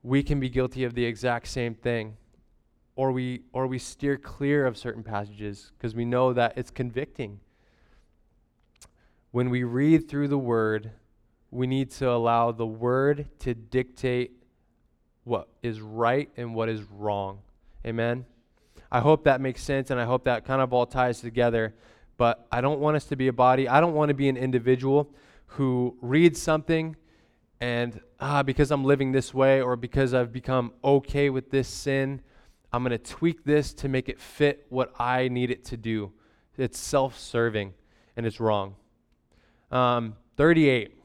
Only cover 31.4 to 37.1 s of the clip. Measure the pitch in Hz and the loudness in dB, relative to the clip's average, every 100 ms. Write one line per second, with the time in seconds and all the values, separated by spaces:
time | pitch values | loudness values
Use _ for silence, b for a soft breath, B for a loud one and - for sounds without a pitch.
31.4 | - 135 127 - 139 135 135 135 b b | -2 -2 -2 -6 -2 0 -2 -6 b b
32.4 | b b b 120 127 117 - - 170 165 | b b b -2 -2 -4 -6 -2 -2 -2
33.4 | 143 147 143 - 139 131 127 113 - - | 2 2 2 -6 -2 -2 -2 -12 -16 2
34.4 | 147 143 _ 127 123 - 120 127 127 123 | 2 2 _ -2 -2 -2 0 0 0 0
35.4 | 123 123 - 120 113 110 98 _ b b | -2 -4 -8 -10 -4 -4 -6 _ b b
36.4 | b - 127 - - 143 135 | b -6 -6 -6 -2 0 0